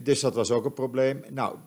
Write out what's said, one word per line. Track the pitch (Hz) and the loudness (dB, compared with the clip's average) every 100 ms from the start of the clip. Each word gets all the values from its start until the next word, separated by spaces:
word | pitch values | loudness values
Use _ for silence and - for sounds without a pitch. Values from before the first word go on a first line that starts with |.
dus | 123 135 | 0 2
dat | 135 | 2
was | 110 107 | 0 2
ook | 120 | 2
een | 135 | 0
probleem. | - 127 131 131 139 - | -2 -4 2 0 0 -8
Nou, | 131 104 - | -6 -6 -6